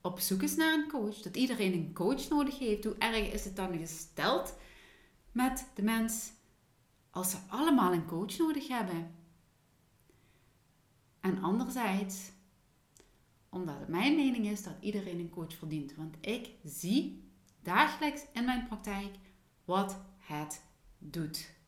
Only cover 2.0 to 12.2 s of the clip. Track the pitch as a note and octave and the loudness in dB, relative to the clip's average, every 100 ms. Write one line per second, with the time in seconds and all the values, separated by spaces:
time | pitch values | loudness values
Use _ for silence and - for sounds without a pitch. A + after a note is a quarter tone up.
2 | F#3 C4 - D4 C#4 - B3 G#3 G#3+ - | 0 0 2 2 2 0 0 0 0 0
3 | A3+ A3+ G3+ G#3 G3+ F#3+ F#3 E3+ E3 - | 2 2 0 -2 -4 -4 -2 -2 -4 -10
4 | - - E3 C4+ - - - - - - | -10 0 2 2 0 -10 -18 -20 -20 -20
5 | - _ - A#3 B3+ B3+ - - G#3 A3+ | -20 _ -8 0 0 0 -8 -2 0 2
6 | A3+ - - - _ _ _ _ _ _ | 0 -2 -8 -14 _ _ _ _ _ _
7 | _ - F#3 - - A3 D#4+ C4+ F#3 F3 | _ -4 -2 -4 -6 2 6 8 8 4
8 | D#3+ E3 F#3+ - D#4+ D4 C4+ B3+ F#3+ E3+ | 2 -2 -4 0 2 2 -2 -2 -2 -2
9 | E3 - - _ _ _ _ _ _ _ | -6 -12 -20 _ _ _ _ _ _ _
10 | _ _ _ _ _ _ _ _ _ _ | _ _ _ _ _ _ _ _ _ _
11 | _ _ F#3+ F#3 - G#3+ B3 B3+ A3 F#3+ | _ _ 0 2 2 2 2 0 0 2
12 | G3 - | 0 -6